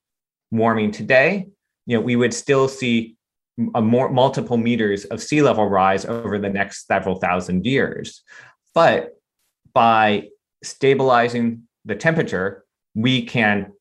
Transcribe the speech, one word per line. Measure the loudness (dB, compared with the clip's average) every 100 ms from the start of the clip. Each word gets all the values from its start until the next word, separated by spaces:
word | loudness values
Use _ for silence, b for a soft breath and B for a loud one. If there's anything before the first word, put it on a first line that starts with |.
| _ _ _ _ _
warming | 0 0 0 -2
today, | -4 2 4 4 0 -6 _ _ _ -4
you | -2
know, |
we | 0 0
would | 0 0
still | 0 2 2
see | -2 -2 -2 -2 -12 _ _ _ -6
m-, | -4
a | 0
more, | 0 2 0
multiple | 2 0 0 -4 -2
meters | 0 0 0 -2 -6
of | -10
sea | -2 2
level | 2 2 2
rise | 2 2 0 -4
over | -8 -4 -4
the | -2
next | -4 -6 -8 -4
several | -2 -2 -4
thousand | -2 -2 -2 -4 0
years. | 0 -2 -6 -14 -18 b b b _ _ 2
But | 4 2 -2 -14 _ _ _ _ _
by | 2 4 4 2 0 -6 _ _ _
stabilizing | -18 -2 2 2 4 2 2 0 -4 -4 -12 _
the | -10 -4
temperature, | -2 -2 -2 -4 -4 -8 _ _ _
we | -2 0 0 -2
can | 0 2 0 -4 -10